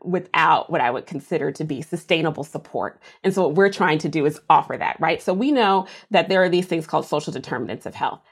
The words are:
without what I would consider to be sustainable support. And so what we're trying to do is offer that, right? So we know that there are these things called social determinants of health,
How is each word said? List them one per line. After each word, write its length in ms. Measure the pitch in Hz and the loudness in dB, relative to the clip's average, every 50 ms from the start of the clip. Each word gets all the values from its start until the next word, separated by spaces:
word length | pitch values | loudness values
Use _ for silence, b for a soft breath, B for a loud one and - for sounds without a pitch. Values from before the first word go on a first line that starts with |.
| - | -6
without 640 | 180 180 180 180 - - 160 160 165 156 - - - | -4 -4 -4 -2 0 2 2 4 6 4 4 2 0
what 120 | 160 160 | 0 0
I 100 | 123 120 | 0 0
would 160 | 123 123 - - | 0 -2 -6 -8
consider 440 | 175 139 - - 180 139 131 151 143 | -10 -12 -8 -4 -4 -2 -2 -2 -4
to 100 | - 156 | -4 -6
be 180 | 151 143 123 | -6 -6 -6
sustainable 600 | 151 - - 160 - - 175 165 160 160 - - 143 | -6 -6 -8 -10 -2 0 0 2 2 -2 -2 -4 -10
support. 580 | - - 151 - - - 120 92 - - B B B B B B | -10 -10 -12 -12 -8 -6 -6 -6 -6 -8 B B B B B B
And 100 | 190 185 | 0 2
so 140 | 196 185 139 | 2 2 2
what 80 | 147 | 4
we're 160 | 180 196 196 | 4 4 4
trying 260 | 196 - 190 156 156 156 | 4 2 2 2 2 2
to 100 | - 160 | 0 -2
do 140 | 156 156 143 | 0 2 0
is 160 | 151 151 - - - | 0 0 -2 -4 0
offer 260 | 156 151 151 - 131 - | 0 0 0 0 -6 -6
that, 200 | - - - - | -6 -6 -4 -2
right? 200 | 160 160 165 - | -2 -2 -2 -2
So 140 | - - 185 | -2 -4 -2
we 180 | 190 247 285 | 0 0 0
know 360 | 294 254 220 196 196 190 190 B B B B B | 2 2 2 4 2 2 0 B B B B B
that 180 | 202 180 170 - | 0 0 2 2
there 140 | 185 185 185 | 2 4 4
are 60 | 180 | 4
these 180 | 170 185 180 185 | 2 0 0 0
things 180 | 170 165 156 | -4 -4 -4
called 220 | - - 156 151 - | -2 -4 -4 -2 -2
social 260 | - 147 147 - 151 | -4 -4 -4 -4 -8
determinants 540 | 131 143 - 139 120 - - 107 - - - | -8 -8 -6 -6 -6 -4 -6 -8 -10 -10 -12
of 80 | - | -8
health, 240 | - 139 - - - _ _ | -6 -6 -6 -6 -8 _ _